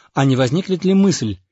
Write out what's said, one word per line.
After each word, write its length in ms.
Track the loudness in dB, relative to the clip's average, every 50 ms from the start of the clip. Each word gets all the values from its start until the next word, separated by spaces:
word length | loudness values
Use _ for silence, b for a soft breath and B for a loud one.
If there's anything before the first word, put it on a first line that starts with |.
| b b b
а 120 | 0 0
не 100 | 2 2
возникнет 500 | 2 0 0 -2 -4 -4 -4 -6 -2 0
ли 80 | 0 2
мысль, 440 | 4 4 2 2 0 -4 -6 -8 -8 _ _